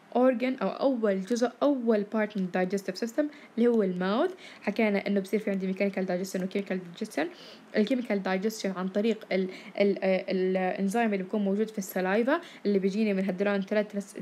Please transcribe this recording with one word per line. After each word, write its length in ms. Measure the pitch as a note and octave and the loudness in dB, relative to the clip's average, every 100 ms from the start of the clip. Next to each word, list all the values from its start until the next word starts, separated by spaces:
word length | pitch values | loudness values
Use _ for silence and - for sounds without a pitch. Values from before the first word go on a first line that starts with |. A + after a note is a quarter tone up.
| - | -4
organ 480 | A#3+ B3+ A#3+ B3+ C4 | 4 4 4 0 0
أو 60 | F#3+ | -4
أول 520 | - C4+ B3+ G#3+ F#3+ | 0 0 2 2 0
جزء، 300 | F#3+ A#3+ A#3 - | 0 0 0 2
أول 420 | C#4 C#4 A#3 G#3+ G3+ | 2 2 2 2 2
part 220 | A3 G#3 G#3 | -2 -2 -2
من 120 | F#3 F#3+ | -2 0
digestive 500 | F#3 G3 F#3+ F#3 A#3 | 0 0 -4 -6 -4
system 180 | C4 D4+ - - - | -2 -2 -4 -10 2
اللي 100 | A#3+ | 4
هو 140 | A#3 | 6
الماوث. 480 | F#3+ F3+ F#3 G#3+ F4+ - - - | 2 2 0 2 0 -2 -16 -6
حكينا 440 | - G3+ A3 G3 - | -4 2 2 2 2
إنه 140 | G3+ | 0
بصير 200 | F#3+ G#3+ | 0 -2
في 100 | G#3 | 0
عندي 220 | G3 F#3 | -2 -2
mechanical 340 | F#3+ G3+ G3 F#3 | 0 0 0 -2
digestion 360 | F3+ F#3+ F#3+ | -2 -2 -4
و 40 | F#3 | -2
chemical 300 | G3+ G3 F#3 | -4 -4 -6
digestion. 500 | F3 E3+ A3 - E4+ - - - - - | -6 -10 -6 -4 -4 -6 -20 -20 -4 0
ال 120 | G#3 | 2
chemical 360 | B3+ A#3 G3+ | 2 0 -2
digestion 540 | F#3+ F#3+ G#3 A3 G3 F3+ | 0 0 -2 -2 -6 -4
عن 100 | F#3 | -2
طريق 380 | G3 A3 A3 - | 0 0 0 -2
ال-، 160 | F#3+ F#3 - - - | -2 -2 -6 -12 0
ال-، 180 | G3+ G3 | 2 2
آه، 220 | F#3+ F#3 - | 2 0 0
الإنزيم 760 | F#3 F#3 F#3 F#3 - G3 A#3 | 0 2 2 0 0 0 2
اللي 120 | A3+ G3+ | 0 0
بيكون 280 | F#3 G#3+ | -2 -2
موجود 260 | G3 G3 G#3+ | 0 0 -2
في 80 | G#3+ | -4
السلايفا، 640 | F#3+ G3 F#3 G3+ A#3+ E4 - - G3+ | -6 -2 0 2 2 0 -2 -6 0
اللي 120 | G3 | 2
بيجيني 360 | F#3+ G3 A3 | 2 0 0
من 100 | F#3+ | 0
هالدران 420 | F#3+ F#3 G3+ G3+ F#3+ | 0 0 0 0 0
تلات 300 | G#3+ G#3 G3+ | 0 0 -4
رس-، 200 | G3 - | -8 -12